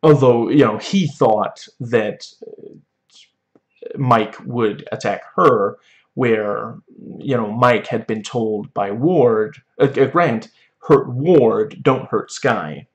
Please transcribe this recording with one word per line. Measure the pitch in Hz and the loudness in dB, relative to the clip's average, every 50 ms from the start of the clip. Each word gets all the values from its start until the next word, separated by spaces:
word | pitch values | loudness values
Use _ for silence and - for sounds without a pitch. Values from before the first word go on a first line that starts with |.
| - | 6
Although, | 160 151 131 135 127 123 117 117 95 | 6 4 6 6 4 4 4 2 2
you | 123 147 135 | 4 4 4
know, | 113 107 104 | 4 2 -4
he | - - - 196 175 143 | -6 -2 -2 0 0 -2
thought | - - 139 113 107 104 101 - - - - - _ _ | -2 0 2 2 2 2 0 -4 -6 -14 -20 -20 _ _
that, | 123 117 120 113 107 104 - - - - - _ - | -10 -2 -2 -2 -2 -2 -8 -10 -18 -20 -20 _ -20
uh, | - - - - - - - _ _ _ _ _ _ _ - - _ _ _ _ _ _ _ _ _ _ _ - - - | -20 -20 -20 -20 -20 -20 -20 _ _ _ _ _ _ _ -20 -20 _ _ _ _ _ _ _ _ _ _ _ -18 -14 -8
Mike | 143 139 123 120 113 107 104 - - - | -4 0 0 2 0 0 -2 -8 -16 -14
would | 131 123 120 113 107 104 - - - | -8 -4 -2 -2 -2 -2 -6 -10 -12
attack | - - - 110 101 95 - - _ | -12 -6 -6 -6 -6 -6 -10 -10 _
her, | - 180 147 120 104 98 101 - _ _ _ _ _ _ _ _ | 2 2 4 4 2 0 -4 -6 _ _ _ _ _ _ _ _
where, | 131 127 120 110 107 107 104 101 113 107 110 120 - _ _ - - - - - - | -2 0 0 0 0 0 -4 -4 -6 -8 -10 -14 -16 _ _ -20 -20 -20 -20 -18 -12
you | - - 131 | -6 -4 -2
know, | 120 113 104 | -2 -2 -4
Mike | 107 117 127 123 120 107 - - | -2 0 2 2 2 0 -2 -4
had | - 113 110 | -8 -8 -6
been | - 110 107 | -6 -8 -8
told | 101 - - 123 113 110 107 104 107 - | -8 -6 -6 -4 -2 -2 -4 -6 -8 -8
by | _ - 101 98 | _ -6 -4 -4
Ward, | 101 117 131 165 185 160 123 120 113 107 107 - - - _ _ _ - | -4 -2 0 2 4 4 4 4 4 2 -2 -4 -6 -16 _ _ _ 0
uh, | 131 | 0
uh, | 135 - 113 135 | 0 2 2 0
Grant, | 131 - 165 175 147 117 113 - - _ _ _ _ _ _ - | 2 2 0 2 2 0 -4 -6 -12 _ _ _ _ _ _ 2
"Hurt | - 147 135 131 127 | 2 2 4 4 -2
Ward, | 123 127 139 170 185 151 123 113 110 107 110 - - - | -6 -4 2 4 6 6 6 4 2 2 -2 -4 -6 -4
don't | - - 131 - 98 - | 0 0 0 0 -4 -4
hurt | - 107 - - | -4 -4 -4 -6
Skye." | - - - 139 113 101 82 76 76 - - _ _ | -14 -4 -2 -2 -2 -2 -4 -8 -12 -14 -16 _ _